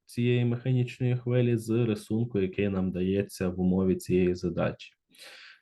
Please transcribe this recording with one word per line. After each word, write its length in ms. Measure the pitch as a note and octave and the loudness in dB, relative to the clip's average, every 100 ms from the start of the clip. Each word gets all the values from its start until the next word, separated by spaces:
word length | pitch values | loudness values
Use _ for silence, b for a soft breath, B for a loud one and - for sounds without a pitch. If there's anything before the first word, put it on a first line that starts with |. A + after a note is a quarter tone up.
| _ | _
цієї 400 | - A#2+ B2 A#2+ | -2 0 2 0
механічної 720 | A#2 C3 B2+ B2 - B2+ B2 | -2 0 0 0 -2 -2 0
хвилі, 400 | B2 B2 A#2+ A#2 | 0 2 2 2
з 280 | G#2+ A2+ A2+ | 0 0 2
рисунку, 540 | G#2+ - A2 A#2+ G2+ | -2 -2 -2 -2 -2
який 300 | F#2 F#2 G2+ | -2 0 0
нам 220 | F#2+ F#2 | 0 -2
дається 580 | F2 F#2 G2 G2 - F#2 | 0 0 0 -2 -4 -4
в 100 | F2+ | 0
умові 360 | F#2 F#2 F#2+ F2+ | 2 2 2 0
цієї 400 | - F2+ F2+ F2+ | 2 2 2 0
задачі. 580 | F2+ E2+ E2+ - - _ _ B B B B B | -4 -2 -2 -4 -14 _ _ B B B B B